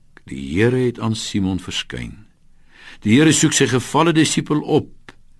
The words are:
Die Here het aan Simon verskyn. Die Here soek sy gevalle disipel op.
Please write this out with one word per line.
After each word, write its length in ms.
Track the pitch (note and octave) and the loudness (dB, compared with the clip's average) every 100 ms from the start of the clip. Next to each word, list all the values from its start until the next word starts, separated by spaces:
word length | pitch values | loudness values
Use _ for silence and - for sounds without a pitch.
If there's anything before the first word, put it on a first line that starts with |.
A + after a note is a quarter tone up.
| _ - | _ -20
Die 300 | - C2 C2+ | -14 -12 -6
Here 220 | D#2+ A#2 B2+ | 0 0 2
het 240 | B2+ A#2+ | -2 -2
aan 140 | A2+ | -4
Simon 460 | A2 - A2 F#2+ F#2 | -4 -4 -4 -2 -4
verskyn. 680 | - - - B1 A#1 - - _ _ - - - - - | -6 -10 -10 -12 -12 -14 -20 _ _ -20 -20 -20 -20 -6
Die 180 | G#2 A#2 | 2 4
Here 140 | D#3+ | 6
soek 200 | D3+ D#3+ | 4 2
sy 140 | - C3+ | 2 0
gevalle 460 | B2+ A2+ C#3+ E3 | 0 -2 0 2
disipel 480 | D#3+ D3+ - - D3+ | 2 0 -2 -2 -4
op. 520 | - D#3+ - - - - - - | 0 0 -2 -10 -20 -20 -20 -20